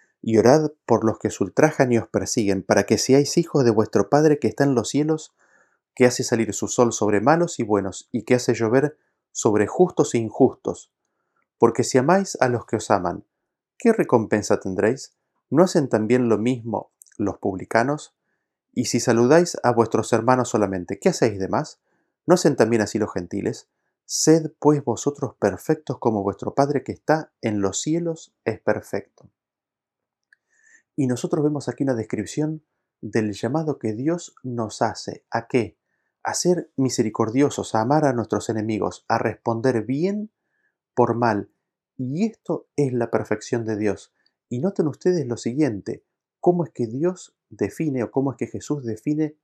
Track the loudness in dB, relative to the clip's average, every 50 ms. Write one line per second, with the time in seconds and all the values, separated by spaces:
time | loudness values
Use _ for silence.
0 | _ _ _ _ -4 0 2 4 6 8 6 6 4 0 -4 _ _ 2 2 2
1 | 2 0 -2 -2 -4 -4 -2 -2 -4 -4 0 2 2 2 4 2 2 2 2 0
2 | 0 -2 -4 -4 -4 -4 -2 -2 0 0 0 -2 0 0 2 2 2 2 2 0
3 | 2 4 4 4 4 2 2 -2 -2 0 0 2 2 2 4 2 2 2 2 0
4 | 0 2 4 4 4 4 4 2 0 -2 0 2 0 2 2 0 0 0 0 -2
5 | 0 0 -2 -2 -4 -12 _ _ _ _ _ _ _ _ _ _ _ _ _ 4
6 | 4 4 4 2 -4 -2 0 0 0 -2 -4 -6 -6 -4 0 2 2 2 2 0
7 | -2 0 0 2 4 4 2 2 2 -2 -4 -4 -4 0 0 0 0 -2 -6 -12
8 | -12 _ -8 -6 0 2 0 2 2 0 0 0 2 2 2 2 2 2 -2 _
9 | _ _ _ _ _ _ -6 -2 0 2 2 2 2 2 2 2 2 2 2 0
10 | -2 0 0 -2 -4 -2 2 4 4 4 4 0 -8 -8 -8 -8 -10 _ _ _
11 | _ _ _ _ _ _ _ _ _ _ _ 0 2 2 2 2 -2 0 2 2
12 | 2 4 2 2 0 -2 -2 -2 0 0 0 -2 -4 -4 -6 -4 0 0 0 0
13 | 0 -2 -6 -6 -10 _ _ _ _ _ _ _ _ _ _ -2 0 2 2 2
14 | 2 2 2 2 2 2 -2 -2 0 0 -2 -2 -2 -4 -6 -2 0 0 0 -2
15 | -6 -18 _ _ _ _ _ _ _ -2 2 2 2 4 2 0 0 0 0 0
16 | 2 2 2 2 2 2 2 2 0 -2 -2 -4 -4 -6 -6 -6 -8 _ _ _
17 | -20 _ _ -4 -4 -4 -4 -4 -6 -6 -6 -6 -6 -2 0 0 2 0 -2 -6
18 | -8 -14 _ _ _ _ _ _ _ _ _ _ _ _ -6 -6 -4 -2 -2 -2
19 | 2 2 2 4 4 6 6 6 4 2 -2 -2 0 0 4 4 2 2 2 -2
20 | 0 2 0 0 4 4 2 2 2 0 0 0 0 0 -2 -4 -6 -6 -6 -2
21 | 0 0 2 2 0 0 0 -2 -6 -4 -2 -4 -4 -4 -10 _ _ _ _ _
22 | _ _ _ _ _ 2 2 4 4 2 4 4 2 2 2 2 0 0 -2 -2
23 | -4 -4 -4 -6 -8 -6 -6 -6 -4 -4 -6 -8 -12 _ _ _ _ _ _ _
24 | _ -10 -6 0 4 4 4 4 2 -2 -6 0 2 2 2 2 0 -4 -4 -4
25 | -2 -4 -4 -4 -6 -8 -6 -2 -2 -2 -2 -2 -2 -4 -4 -4 -4 -10 -8 -4
26 | -2 -2 0 0 -2 -4 -4 -6 -8 -6 0 0 0 0 0 -4 -4 -6 -12 -6
27 | _ 0 0 0 0 -6 _ _ -4 -4 -2 0 -2 -2 -2 -4 -4 -2 -2 -2
28 | -2 -4 -6 -8 -12 -20 _ _ -6 -6 -6 -4 -2 -2 -2 -2 -4 -8 -10 -10
29 | -10 _ _ _ _ -20 _ _ _ _ _ _ _ _ _ _ _ _ _ _
30 | _ _ _ _ _ _ _ _ _ _ _ _ _ _ _ _ _ _ _ -2
31 | -2 -2 -2 -2 -4 -4 -2 0 0 0 -2 -2 -6 -6 -6 -4 -2 -2 -2 -2
32 | -4 -6 -4 -6 -6 -6 -4 -4 -4 -4 -4 -8 _ _ _ _ _ _ _ _
33 | -10 -4 -2 0 0 -2 -4 -4 -6 -4 -4 -2 -2 -4 -6 -4 -4 -6 -6 -4
34 | -4 -4 -4 -4 -6 -12 _ _ -12 -8 -6 -6 -6 -6 -4 -4 -4 -4 -4 -6
35 | -10 -12 -12 -12 _ -6 -6 -6 -4 -2 0 0 0 -2 -6 _ _ _ _ _
36 | _ _ _ _ -8 -8 -6 -2 0 0 0 0 -2 -8 _ -2 -2 -2 0 0
37 | -2 -2 0 -2 -2 0 2 2 2 2 0 -2 -6 -2 -2 -2 0 2 2 2
38 | 2 2 0 0 -2 -2 -2 -4 -2 -4 -4 -4 -2 -2 -2 -2 -2 -4 -6 -6
39 | _ -2 -2 0 0 -2 -4 -4 -4 -4 -4 -2 0 0 0 0 -2 -4 -4 -2
40 | -2 -2 -2 -4 -6 -10 _ _ _ _ _ _ _ _ _ _ _ _ 0 2
41 | 2 2 2 0 2 0 0 0 -4 -8 _ _ _ _ _ _ _ _ _ -10
42 | -8 -6 -4 -2 -2 -2 -4 _ _ -6 -6 -6 -8 _ _ -2 -2 0 0 -2
43 | -2 0 0 -2 -2 -2 -4 -6 -4 -4 -4 -4 -4 -4 -4 -2 -2 -2 -2 -4
44 | -6 _ _ _ _ _ _ _ _ -10 -8 -4 -4 -4 -2 -2 -2 -4 -4 -2
45 | -2 0 0 0 -2 -4 -6 -6 -6 -6 -2 0 -2 -2 -2 -4 -8 -10 -10 -10
46 | _ _ _ _ _ _ _ _ 0 0 2 2 0 -4 _ -6 -6 -4 -4 -2
47 | -2 -2 -4 -4 -12 -20 _ _ _ _ -6 -4 -4 -4 -4 -4 -4 -4 -2 -2
48 | -4 -2 -2 -2 -2 -2 -2 -4 -8 -8 -8 -10 -8 -6 -6 -6 -6 -8 -8 -6
49 | -4 -4 -2 -2 -2 -4 -6 _